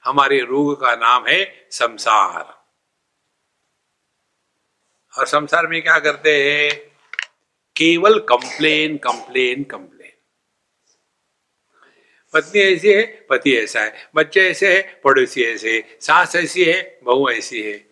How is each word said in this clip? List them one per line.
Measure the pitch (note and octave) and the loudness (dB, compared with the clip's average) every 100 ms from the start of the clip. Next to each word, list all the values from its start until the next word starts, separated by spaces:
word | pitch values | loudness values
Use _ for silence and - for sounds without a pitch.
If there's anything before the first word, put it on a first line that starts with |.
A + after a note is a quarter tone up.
हमारे | B2 C#3+ C3+ C#3 | -2 0 2 0
रोग | B2 C3+ C#3+ C#3+ | 0 -2 -2 0
का | C3 A#2 | -2 0
नाम | A#2 B2 A2+ | 2 2 2
है | E3+ F#3+ - _ | -2 -2 -10 _
संसार। | - A#2+ A2 - G#2+ F#2+ E2 D#2 - _ _ _ _ _ _ _ _ _ _ _ _ _ _ _ _ _ _ _ _ _ _ _ _ _ - | -4 -4 -2 0 2 2 -4 -14 -20 _ _ _ _ _ _ _ _ _ _ _ _ _ _ _ _ _ _ _ _ _ _ _ _ _ -8
और | C#3 | -2
संसार | D3 D3 E3 E3 | -2 0 -2 -2
में | E3 | -4
क्या | D#3+ D#3+ | 0 0
करते | D3+ D3 D#3 D3 C#3 | 0 0 0 2 2
हैं? | D3 D3 D3 - _ _ - - _ _ _ _ - | 0 -2 -4 -12 _ _ -14 -14 _ _ _ _ -2
केवल | D#3+ E3+ G3 G#3+ | 0 2 4 2
कंप्लेन, | A3 B2 - - D#3 D3+ D#3 D3+ | 2 0 0 -4 0 0 -2 -4
कंप्लेन, | B2+ A#2+ - B2+ B2+ C3 | -6 -6 -6 -2 -2 -4
कंप्लेन। | C#3 A2 F#2 _ - _ _ _ _ _ _ _ _ _ _ _ _ _ _ _ _ _ _ _ _ _ _ | -10 -12 -18 _ -20 _ _ _ _ _ _ _ _ _ _ _ _ _ _ _ _ _ _ _ _ _ _
पत्नी | D#3 D3 G3+ | -4 0 0
ऐसी | G3 F3 G3 | 2 2 4
है, | G3+ A3+ - _ | 2 2 -8 _
पति | C3 C#3+ A#2+ | -2 2 0
ऐसा | G#2+ A#2 | 0 -4
है, | G#2+ - - D3+ | -6 -8 -6 -2
बच्चे | D#3 F#3 F#3 | 0 2 2
ऐसे | E3+ G3 F3+ | 2 2 2
हैं, | F#3+ - | 0 -2
पड़ोसी | C#3 C3+ B2+ C3 | 2 2 2 -2
ऐसे | A#2 A2 A2 A2+ | -4 -2 -4 -4
हैं, | - - | -6 -14
सास | - D#3+ E3+ F3 | 0 2 2 -2
ऐसी | E3 F3+ E3+ | -4 0 0
है, | F3+ F3+ - | 0 -4 -12
बहू | B2 B2+ C3+ | 0 0 2
ऐसी | A#2 - B2 | -2 -6 -10
है। | G#2+ G#2 _ | -10 -12 _